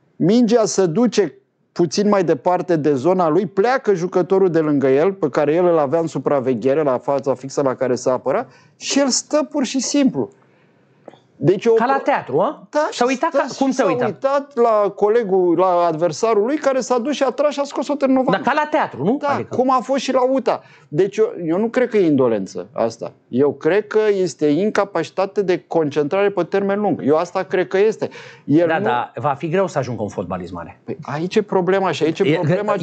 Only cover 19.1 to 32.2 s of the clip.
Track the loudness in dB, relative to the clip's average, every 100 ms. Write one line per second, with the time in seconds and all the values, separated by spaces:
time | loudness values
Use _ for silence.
19.1 | -2 -2 -4 -4 -2 0 0 0 -4 0
20.1 | 0 2 0 0 -2 -6 -20 -6 -2 0
21.1 | 0 -2 -2 -4 -2 0 0 0 2 2
22.1 | 4 2 0 -4 -10 -10 -4 -4 -4 -12
23.1 | -14 _ 0 0 0 0 0 0 0 0
24.1 | 0 -2 0 0 2 0 0 -2 -4 -6
25.1 | -4 -4 -2 -2 -2 -2 -2 0 -2 0
26.1 | 0 0 0 -2 -2 -2 -2 -2 -2 2
27.1 | 0 0 -4 -4 -2 0 2 0 0 -6
28.1 | -10 -20 -18 0 2 4 0 0 -2 -4
29.1 | -4 -4 -4 -2 -2 -2 -2 -6 -6 -6
30.1 | -6 -8 -8 -10 -12 -14 -16 -14 -12 -8
31.1 | -6 -2 -2 0 -2 0 0 0 0 -2
32.1 | 0